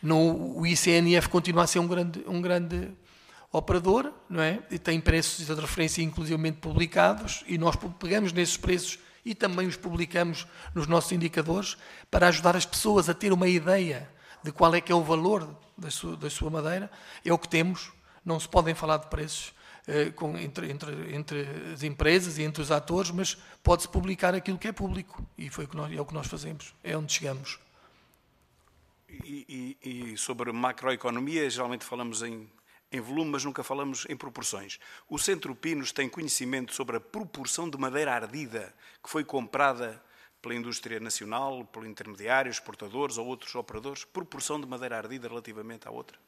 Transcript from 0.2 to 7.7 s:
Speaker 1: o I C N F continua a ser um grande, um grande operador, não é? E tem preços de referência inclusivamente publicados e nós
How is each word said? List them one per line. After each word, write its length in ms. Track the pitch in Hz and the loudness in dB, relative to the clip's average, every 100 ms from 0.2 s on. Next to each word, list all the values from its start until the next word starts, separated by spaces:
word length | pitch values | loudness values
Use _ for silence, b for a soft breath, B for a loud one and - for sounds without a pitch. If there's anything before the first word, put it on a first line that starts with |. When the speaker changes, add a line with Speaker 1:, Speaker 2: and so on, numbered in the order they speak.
| 165 165 - - | 6 4 -2 -2
Speaker 1:
o 100 | 165 | 2
I 80 | |
C 180 | 170 - | 4 6
N 220 | 170 170 175 | 6 8 6
F 120 | - | 6
continua 360 | 180 170 170 | 2 4 4
a 20 | 170 | 4
ser 140 | 180 | 4
um 60 | 170 | 2
grande, 380 | 175 175 175 - | 2 0 -4 -4
um 140 | 175 | -2
grande 500 | 180 180 170 175 185 190 B B B B B | 2 2 0 -4 -6 -10 B B B B B
operador, 580 | 160 156 180 175 214 285 - - | -2 2 4 6 4 4 -8 -8
não 140 | 175 | 0
é? 180 | 160 196 - | 2 0 -4
E 80 | 180 | -4
tem 200 | - 165 | 0 2
preços 480 | 165 160 156 - 156 | 4 4 2 -4 -4
de 80 | |
referência 480 | 156 160 - 160 165 | -4 -4 0 0 2
inclusivamente 540 | 160 156 160 160 160 156 | -2 -2 -2 0 0 -2
publicados 880 | 165 160 170 185 180 214 220 - - | 0 2 4 6 6 6 -4 -8 -4
e 120 | 170 | 2
nós 180 | 170 | 2